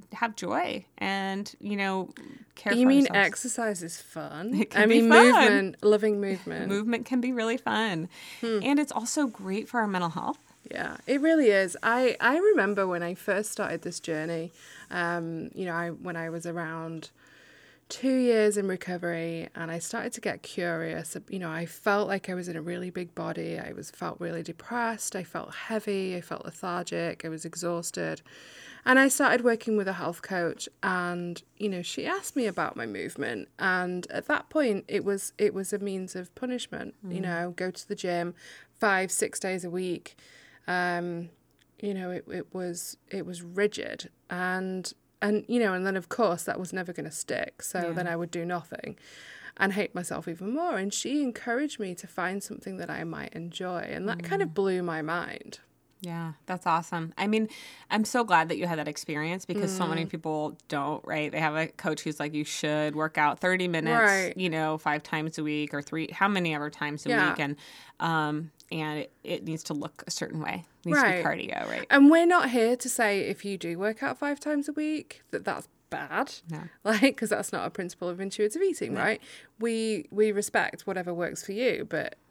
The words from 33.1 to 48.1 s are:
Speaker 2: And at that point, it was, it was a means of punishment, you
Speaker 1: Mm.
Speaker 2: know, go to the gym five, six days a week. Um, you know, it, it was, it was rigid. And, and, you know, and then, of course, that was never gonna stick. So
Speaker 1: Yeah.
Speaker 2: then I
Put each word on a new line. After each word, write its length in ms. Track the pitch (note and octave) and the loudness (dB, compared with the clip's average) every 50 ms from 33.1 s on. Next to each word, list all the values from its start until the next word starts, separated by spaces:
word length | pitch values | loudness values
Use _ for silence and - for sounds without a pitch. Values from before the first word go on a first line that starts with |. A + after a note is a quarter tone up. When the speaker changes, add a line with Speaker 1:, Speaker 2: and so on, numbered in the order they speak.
| - - C3+ A2+ A#2+ G2+ - - _ - | -4 -4 -4 -4 -4 -6 -8 -10 _ -2
Speaker 2:
And 480 | - F#3+ F#3 F3+ F3+ F3+ F3+ F3+ F3 - | 0 2 2 2 0 -2 -4 -6 -6 -6
at 160 | - - - - | -6 -6 -2 -2
that 200 | D4 - - - | -2 -2 -2 -2
point, 360 | - D#4 C#4+ A#3 G3+ F#3+ - - | 0 2 2 2 2 -2 -4 -2
it 160 | - G3+ - | -4 -2 0
was, 300 | G3 G3+ G3 - - - | 0 -2 -2 -4 -8 -2
it 160 | - G#3+ G#3 | 0 0 2
was 200 | - F#3+ F#3+ - G#3 | 2 0 -4 -4 -4
a 40 | G3 | -4
means 380 | G3+ G3+ F#3+ F#3+ F#3 F3+ - | -4 -4 -6 -6 -6 -8 -8
of 180 | F#3 F3+ - - | -10 -10 -12 -10
punishment, 600 | - B3+ B3 B3 A#3+ - - - - - - - _ G#3+ | -8 -6 -4 -4 -6 -6 -8 -10 -10 -10 -10 -12 _ -10
you 120 | F#3 F3 F3+ | -8 -6 -4
Speaker 1:
Mm. 20 | |
Speaker 2:
know, 320 | F#3 F3+ E3+ E3+ F3 F3+ E3+ | -4 -2 -2 -2 -4 -4 -4
go 160 | - F#3 F#3 | -4 -6 -6
to 180 | F3+ - - - | -6 -8 -8 -8
the 60 | G3+ | -8
gym 400 | - - F3+ F3 F3 F3 F3 E3+ - - - - - - _ _ - | -4 -2 -2 0 0 -2 -4 -6 -10 -18 -20 -20 -20 -20 _ _ 0
five, 320 | A#3 G#3 G3 F#3 F#3+ F3+ | 2 4 4 4 2 0
six 260 | - - - - - - | 0 0 -2 -2 -2 -4
days 240 | - F#3+ F#3 F3+ F3 | -4 -4 -4 -4 -4
a 60 | F3 | -4
week. 460 | E3+ F#3 F#3 F3+ E3+ - - - - _ - - - - - - - - - | -4 -2 -2 -2 -4 -4 -6 -14 -20 _ -20 -20 -20 -20 -20 -20 -20 -12 -6
Um, 640 | - F3+ F3+ F3+ F3+ F3 F3 F3 F3 E3+ E3+ E3+ E3+ - _ _ _ _ _ _ _ _ - | -2 0 0 0 0 0 -2 -2 -4 -4 -6 -8 -10 -14 _ _ _ _ _ _ _ _ -8
you 120 | - G3+ G3 | -6 -4 -4
know, 160 | F#3+ F#3 F3+ | -4 -4 -4
it, 140 | F3+ F3+ - - | -6 -8 -8 -8
it 140 | - - - _ - | -8 -8 -8 _ -8
was, 420 | F#3 F3+ F3+ F3 F3 - - - _ _ - | -6 -6 -6 -6 -6 -8 -10 -12 _ _ -10
it 160 | G3 G3 E3+ | -8 -8 -6
was 160 | F3+ F3+ F3 | -8 -10 -10
rigid. 680 | F3 E3+ F3+ F#3+ G#3 G#3 - - - A1 - - - - _ _ _ - | -10 -6 0 2 2 2 2 -2 -6 -6 -8 -10 -12 -16 _ _ _ -8
And, 640 | F3 F3+ F3+ F#3 F#3 F#3 F#3+ F#3 F#3 F#3 F3 - - _ _ _ _ - | -4 -2 -2 0 0 0 -2 -2 -4 -4 -6 -8 -12 _ _ _ _ -2
and, 220 | G3 G3+ G#3+ G#3 - - | 0 2 2 2 2 2
you 100 | A#3+ A#3+ | 2 4
know, 120 | A3+ G3 | 4 4
and 140 | F#3 F3+ F#3 | 2 2 0
then, 100 | G3 F#3+ | 0 0
of 120 | F#3+ F3 - | -2 -4 -4
course, 320 | - - A3+ F#3 F3 E3+ - | 0 2 4 4 4 0 -2
that 140 | - - - | -4 -4 -4
was 120 | F#3 E3+ | -4 -6
never 200 | F#3 F#3+ F3+ F#3 | -4 -6 -6 -6
gonna 180 | F3 - D3 D#3 | -6 -8 -8 -8
stick. 520 | - - - - - - - - - - | -8 -8 -6 -4 -4 -4 -4 -6 -8 -10
So 180 | - - - F#3 | -10 -6 -4 -2
Speaker 1:
Yeah. 120 | F3 E3+ | -2 -2
Speaker 2:
then 140 | E3 F3+ F3 | -2 -2 -2
I 100 | F3 | -2